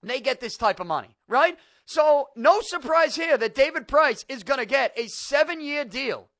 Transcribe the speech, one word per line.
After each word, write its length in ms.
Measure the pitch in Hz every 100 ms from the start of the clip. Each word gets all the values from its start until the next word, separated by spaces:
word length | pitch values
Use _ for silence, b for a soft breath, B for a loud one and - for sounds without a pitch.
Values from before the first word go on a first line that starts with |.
they 160 | 190 262
get 220 | 254 247
this 160 | 233 -
type 240 | 226 190
of 60 | 175
money, 280 | 151 98 _ _
right? 300 | 240 330 339 b b
So, 460 | - 330 302 294 269
no 280 | 233 247 403
surprise 540 | - 349 254 320 320 302
here 200 | 330 269
that 180 | 220
David 320 | 220 285 320 220
Price 380 | 285 302 240 -
is 120 | 262
gonna 220 | 185 269
get 340 | 226 269 247 -
a 100 | 233
seven-year 760 | - - 285 311 330 294 294
deal 460 | 262 220 269 131 92 _